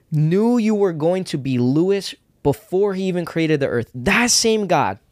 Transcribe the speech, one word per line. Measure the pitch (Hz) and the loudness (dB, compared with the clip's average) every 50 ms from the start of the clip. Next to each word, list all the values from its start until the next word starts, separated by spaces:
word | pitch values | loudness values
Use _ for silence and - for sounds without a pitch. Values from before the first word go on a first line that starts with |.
| _ - | _ -4
knew | 156 147 151 160 175 202 220 233 247 240 | 0 0 2 2 2 2 2 2 2 2
you | 214 220 214 | 2 2 2
were | 202 202 185 | 2 0 0
going | 170 147 156 170 185 190 180 | 0 0 0 0 0 -2 -4
to | - - 143 | -6 -6 -6
be | 127 135 127 120 | -4 -2 0 0
Lewis | 120 127 139 156 175 190 202 196 185 - - - _ _ _ _ | 0 2 2 2 2 2 0 -2 -4 -8 -14 -16 _ _ _ _
before | - 143 139 - - - 180 190 208 202 185 | -2 -2 -2 -2 -4 -4 -2 0 0 0 -2
he | 190 190 | -2 -2
even | 190 175 180 165 | -2 -2 -4 -4
created | - - 165 160 156 156 135 | -4 -2 -2 0 2 2 0
the | 135 - | 0 0
earth. | - 120 117 - - | -2 -2 -4 -6 -8
That | 127 123 190 196 233 240 233 | -4 -2 0 2 2 2 2
same | - - - 220 220 214 202 | 2 2 2 2 0 0 0
God | 175 175 143 117 98 98 - _ _ | 0 0 0 0 -2 -4 -8 _ _